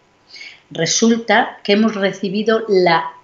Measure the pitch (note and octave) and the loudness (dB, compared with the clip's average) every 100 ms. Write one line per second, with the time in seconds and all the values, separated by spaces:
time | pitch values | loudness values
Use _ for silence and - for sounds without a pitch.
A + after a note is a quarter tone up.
0 | _ _ _ - - - - C3+ E3 - | _ _ _ -20 -20 -20 -12 -4 -2 2
1 | A3+ A3+ A3 G#3+ - - - G#3 A3 G3+ | 2 2 2 0 0 -4 0 2 2 0
2 | G3 - G3 G3+ G#3+ A3+ A3 F#3+ F3 E3 | -4 -4 -6 -4 0 -2 0 2 4 2
3 | - - | -2 -12